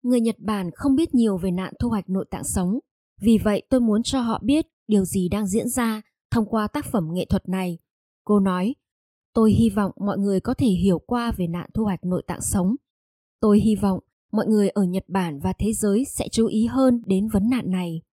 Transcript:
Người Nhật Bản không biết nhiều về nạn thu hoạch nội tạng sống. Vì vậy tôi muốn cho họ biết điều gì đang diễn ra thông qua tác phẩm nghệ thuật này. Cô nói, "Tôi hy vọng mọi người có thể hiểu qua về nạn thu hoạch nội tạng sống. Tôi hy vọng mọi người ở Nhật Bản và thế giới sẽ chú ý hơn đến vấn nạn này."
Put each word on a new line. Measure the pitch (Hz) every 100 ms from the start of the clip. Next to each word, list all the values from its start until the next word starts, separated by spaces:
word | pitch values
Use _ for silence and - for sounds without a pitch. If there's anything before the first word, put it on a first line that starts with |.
Người | 247 247
Nhật | 226 220
Bản | 185 208 180
không | - 277
biết | 269 330
nhiều | 247 226 190
về | 185
nạn | 180 185 -
thu | 240
hoạch | 220 185
nội | 190 -
tạng | 170
sống. | - 202 180 233 _ _ _ _
Vì | 202 220
vậy | 214 202 -
tôi | 262
muốn | 233 208
cho | 233 269
họ | 233 226
biết | 208 294 320 _ -
điều | 208
gì | 185 196 180
đang | 202 202
diễn | 208 247
ra | 254 233 220 - _ _
thông | 233 214
qua | 226 208
tác | 294 294
phẩm | 226 160
nghệ | 175
thuật | - 151 -
này. | 190 180 170 _ _ _ _
Cô | - 208
nói, | 190 180 190 277 _ _ _ _ _
"Tôi | - 220
hy | 214 226
vọng | 202 196 -
mọi | 202 196
người | 196 190
có | 233
thể | 262 262
hiểu | 185 190 170
qua | - 240 233 -
về | 175
nạn | 170 -
thu | -
hoạch | 214 180
nội | 180 180 -
tạng | -
sống. | - 208 180 262 _ _ _ _ _ _
Tôi | 110 104
hy | 107
vọng | 208 101 185 _ _ _
mọi | 208 208
người | 214 196
ở | -
Nhật | 185 185 -
Bản | 190 175 143
và | 180 185
thế | 202
giới | 220 208 202
sẽ | 277 - -
chú | - 226
ý | 220 226
hơn | 247 262 240 226
đến | 190 214
vấn | 214 214
nạn | 254 -
này." | 185 175 165 -